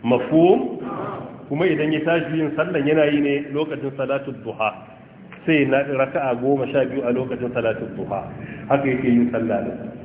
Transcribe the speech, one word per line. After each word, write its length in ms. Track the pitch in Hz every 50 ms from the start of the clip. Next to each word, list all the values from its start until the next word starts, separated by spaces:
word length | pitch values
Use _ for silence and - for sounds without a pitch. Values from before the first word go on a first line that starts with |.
Mafhum? 760 | - 117 123 123 - - 156 160 165 180 202 247 - - - - - - - - - - - - - - - - - -
Kuma 180 | 139 147 175 185
idan 240 | 156 147 151 151
ya 80 | 160 151 151 165
tashi 300 | 165 170 151 143 151 160
yin 160 | 156 147 147
sallan 300 | - 156 180 180 160 139 143
yana 160 | 156 160 151 147
yi 80 | 147 147
ne 140 | 147 143 139 143 143 143
lokacin 400 | 139 143 156 151 151 123 131 135 135 -
salatu 320 | 135 127 139 139 135 139 123 -
duha. 280 | - 113 107 - 110 107 - - - - - - - - - - - - - - -
Sai 220 | - 160 147 135 127
na 140 | 127 135 139
raka'a 560 | 147 143 131 135 131 - 175 143 131 123 117
goma 240 | 123 135 143 135 127 -
sha 140 | - 143 127 -
biyu 160 | - 135 123
a 80 | 120
lokacin 400 | 123 131 127 123 127 120 123 117
salatu 320 | - 123 117 113 107 - - - - 101
duha. 320 | 92 92 98 95 92 - - - - - - - - -
Haka 140 | 139 143 139 139
yake 160 | 123 123 - 123
yin 160 | 120 120 120 120
sallah 300 | - 113 110 110 107 98
ne. 320 | 104 - - - - - - -